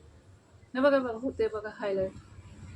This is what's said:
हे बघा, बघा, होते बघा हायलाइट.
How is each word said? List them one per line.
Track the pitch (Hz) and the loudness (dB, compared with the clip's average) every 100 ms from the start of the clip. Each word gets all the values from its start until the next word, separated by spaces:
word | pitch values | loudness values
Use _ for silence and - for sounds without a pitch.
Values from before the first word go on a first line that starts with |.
| - - - - - - - 254 | -20 -20 -20 -20 -20 -20 -6 4
हे | |
बघा, | 277 277 | 6 6
बघा, | 254 226 | 2 -2
होते | 262 - 220 | -4 0 -2
बघा | 214 214 | -2 -8
हायलाइट. | 214 208 196 190 - - - - - - | -4 -2 0 0 -4 -16 -20 -18 -18 -16